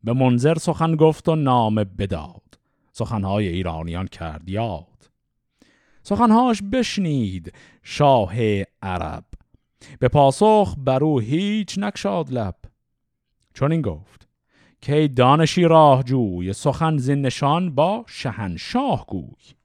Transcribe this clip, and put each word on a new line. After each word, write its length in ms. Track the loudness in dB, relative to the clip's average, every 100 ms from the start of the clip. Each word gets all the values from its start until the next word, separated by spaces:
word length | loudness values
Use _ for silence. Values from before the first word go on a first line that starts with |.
به 80 | -2
منذر 420 | 2 2 2 2
سخن 420 | 0 -4 -2 -2 4
گفت 320 | 4 4 -2
و 60 |
نامه 500 | 0 2 2 2 0
بداد، 720 | -4 -6 -6 -6 -10 -20 _ _ _ _ _
سخنهای 560 | -10 -6 -4 -2 -2 -2
ایرانیان 580 | -4 -6 -6 -8 -8 -8
کرد 420 | -10 -12 -12 -8
یاد. 640 | -6 -6 -8 -14 _ _ _ _ _ _ _ _ _ _ _
سخنهاش 600 | -6 2 4 4 4 -2 -2
بشنید 800 | -4 -2 -4 -2 -2 -4 -6 -12 -20 _ _
شاه 520 | -16 0 4 4 0 -2 0 0 -4 _
عرب، 420 | -8 -6 -6 -10 -16 -20 _ _ _ _ -20 -2
به 100 | 0
پاسخ 680 | 4 4 4 4 4 2 -2
بر 260 | -2 0
او 160 | 2 0
هیچ 580 | 0 -2 -2 -4 -4 -6
نگشاد 540 | -6 -6 -6 -4 -4
لب. 220 | -4 -6 -8 -18 _ _ _ _ _ _ _ _
چون 180 | -4 -2
این 100 | 0
گفت 460 | -4 -8 -14 _ _ _ _ _ _ _
که 160 | -2 0
ای 120 | 0
دانشی 540 | 4 6 6 4 4
راهجوی، 920 | 4 8 8 6 2 0 0 -2 -4
سخن 440 | -2 -4 -2 -2 0
زین 300 | 0 0 -2
نشان 480 | -2 0 0 -2
با 300 | 0 0 -2 -8
شهنشاه 960 | -10 -10 -8 -8 -8 -6 -4 -2 -4 -6
گوی. 460 | -12 -12 -20 _ _